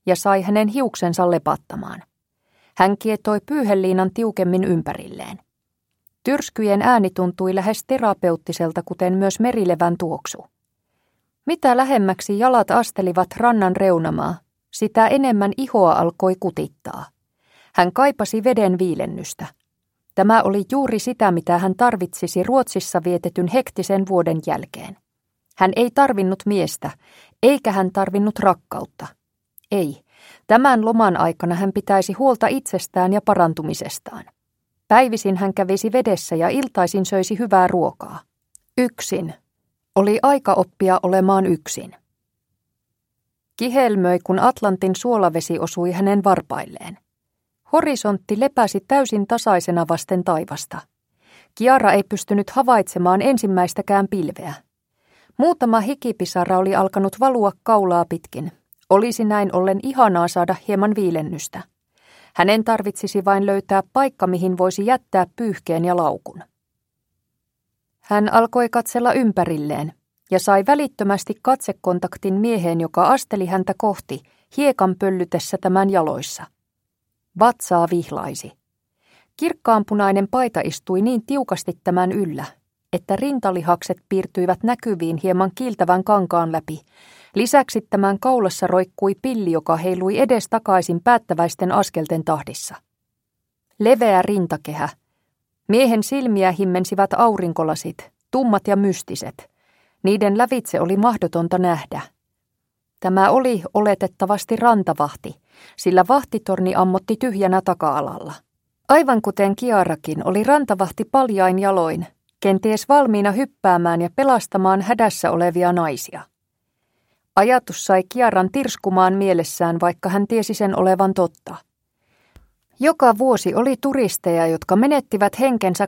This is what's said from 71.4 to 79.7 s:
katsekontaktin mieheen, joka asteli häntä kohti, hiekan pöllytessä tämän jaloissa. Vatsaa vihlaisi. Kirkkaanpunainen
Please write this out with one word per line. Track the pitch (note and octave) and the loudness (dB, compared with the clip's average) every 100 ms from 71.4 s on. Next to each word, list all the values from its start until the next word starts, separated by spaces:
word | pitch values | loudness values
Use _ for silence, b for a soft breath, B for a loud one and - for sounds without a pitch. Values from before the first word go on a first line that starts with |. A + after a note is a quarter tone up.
katsekontaktin | - C4+ - G3 - F3+ F3+ - G3 | -2 -2 -2 -6 -4 -2 -4 -8 -4
mieheen, | F#3+ A3+ A3+ F3 E3 | -2 0 0 -2 -2
joka | E3 E3 F3 | -2 2 4
asteli | C4 - G#3 F3+ | 2 0 -6 -2
häntä | F#3+ F#3 F#3+ | -2 -4 -4
kohti, | A3 G3 - C3+ - _ _ - | -4 -4 -8 -14 -14 _ _ -2
hiekan | C#4+ B3+ F#3+ F#3 | 0 2 0 0
pöllytessä | G3 F#3 F3 E3+ - F#3+ | -2 -2 -2 -4 -4 -4
tämän | F#3 F#3 G3 | 0 2 2
jaloissa. | F#3+ D#3 C3 C3+ - - _ _ _ _ _ _ _ _ F3+ | 2 0 -4 -8 -14 -18 _ _ _ _ _ _ _ _ 2
Vatsaa | A3 A#3+ - F3 E3+ | 2 2 -2 0 0
vihlaisi. | F3 E3 D3 - C#3 - _ _ _ _ _ _ _ _ - | -2 -4 -8 -10 -12 -16 _ _ _ _ _ _ _ _ -8
Kirkkaanpunainen | E4 - - | -6 -4 0